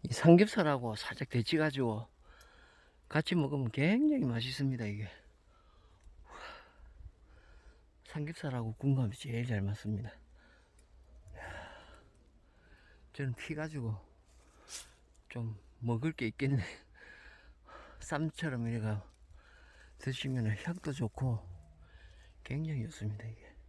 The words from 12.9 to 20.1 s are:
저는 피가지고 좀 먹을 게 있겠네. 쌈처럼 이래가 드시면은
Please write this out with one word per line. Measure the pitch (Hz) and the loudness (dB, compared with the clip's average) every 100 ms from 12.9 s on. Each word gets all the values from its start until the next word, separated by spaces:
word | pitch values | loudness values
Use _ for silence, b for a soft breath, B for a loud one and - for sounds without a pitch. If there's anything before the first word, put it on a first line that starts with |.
| b b | b b
저는 | - 139 | -6 -6
피가지고 | 117 - 151 156 151 117 101 - - _ - - B B B B B - - _ | -4 -6 -6 -4 -4 -4 -4 -8 -20 _ -20 -20 B B B B B -20 -20 _
좀 | 123 113 107 - - | -8 -6 -8 -14 -6
먹을 | 117 117 151 | -2 0 0
게 | 156 117 | -2 -4
있겠네. | - 139 139 87 - - B B B B B B B B B B B | 0 2 2 0 -8 -20 B B B B B B B B B B B
쌈처럼 | - 147 156 - 165 127 117 | -4 -2 -2 -2 -4 -2 -2
이래가 | 117 110 104 - - - B B B B B B B | -2 -2 -2 -6 -20 -20 B B B B B B B
드시면은 | - | -8